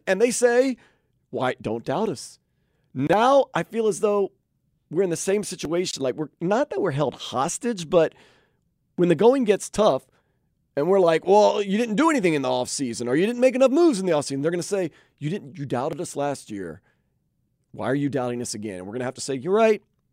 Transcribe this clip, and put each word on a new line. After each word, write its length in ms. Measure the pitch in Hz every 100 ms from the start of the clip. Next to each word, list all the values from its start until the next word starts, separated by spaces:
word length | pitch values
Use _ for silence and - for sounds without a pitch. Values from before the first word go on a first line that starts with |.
| -
and 140 | 190
they 100 | 247
say, 460 | - 247 240 269 233 _ _ _ _ _
"Why, 240 | 117 127 123
don't 240 | 107 117
doubt 260 | 117 143 220
us." 280 | 135 - - _ _ _ _ _
Now 540 | - 143 190 247 277 -
I 80 | 165
feel 240 | 170 220 220
as 120 | 175
though 300 | 208 208 196 _ _ _ _ _ -
we're 120 | 156
in 80 | 190
the 60 | 160
same 260 | - 208
situation. 600 | 196 175 147 170 185 -
Like, 120 | 135 127
we're, 120 | 151 -
not 280 | 170 214 294
that 100 | 403
we're 80 | 190
held 220 | 139 139
hostage, 720 | - - 117 151 - 240 208 156
but 240 | 175 156 _ _ _ _ _ _ _ _ -
when 120 | 175
the 60 |
going 300 | 156 220 269
gets 260 | 220 196 -
tough, 360 | - 214 131 _ _ _ _ _ _ _ -
and 100 | 156
we're 140 | 196
like, 260 | 170 160 160
"Well, 360 | 202 202 208
you 160 | 196 202
didn't 180 | 240 208
do 140 | 320
anything 240 | 294 180
in 80 | 151
the 60 | 131
offseason, 580 | 127 123 - 131 110 120
or 80 | 139
you 80 |
didn't 160 | 202 240
make 140 | 254
enough 160 | 247 262
moves 280 | 277 349 208
in 60 | 185
the 60 |
offseason," 300 | 151 131 139
they're 80 | 151
gonna 100 | 175
say, 280 | 156 196 170 _ _ -
"You 120 | 147
didn't, 260 | 196 139 -
you 60 |
doubted 360 | 139 127 143 156
us 120 | 170 -
last 340 | 143 139 -
year. 320 | 101 87 80 _ _ _ _ _ _ _ _ _
Why 140 | - 107
are 80 |
you 160 | 139 143
doubting 320 | 135 123 120
us 100 | 123
again?" 220 | 107 107 92
And 60 | 92
we're 60 |
gonna 120 | 117 123
have 80 |
to 60 | -
say, 120 | -
"You're 200 | 135 139
right. 280 | 202 220 214 _ _ _